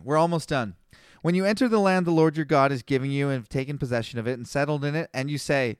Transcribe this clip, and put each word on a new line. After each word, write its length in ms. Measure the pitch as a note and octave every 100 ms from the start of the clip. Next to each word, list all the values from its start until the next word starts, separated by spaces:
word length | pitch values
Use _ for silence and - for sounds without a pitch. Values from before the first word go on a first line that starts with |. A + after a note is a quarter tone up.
| F#2
We're 120 | D3+
almost 300 | E3+ E3+ -
done. 280 | C#3+ A2 F2 _ - - -
"When 140 | D#3+ F3+
you 80 |
enter 240 | F#3+ G#3+ B3
the 120 | A3
land 260 | G3 F#3 F3
the 40 |
Lord 260 | E3 D#3+ D#3
your 80 | C#3+
God 260 | D3 C#3
is 100 | C3+
giving 300 | - C3+ C3+
you 160 | C#3 C#3
and 80 | C3
have 80 | A2
taken 280 | C3+ C3+ C#3+
possession 420 | B2+ A#2+ A2 A#2+
of 80 | A2+
it 60 | B2+
and 100 | A#2+
settled 380 | C#3+ C#3+ D3+ C#3+
in 100 | D3+
it, 140 | -
and 160 | C3 C#3
you 80 | C#3+
say, 420 | - C#3 B2 -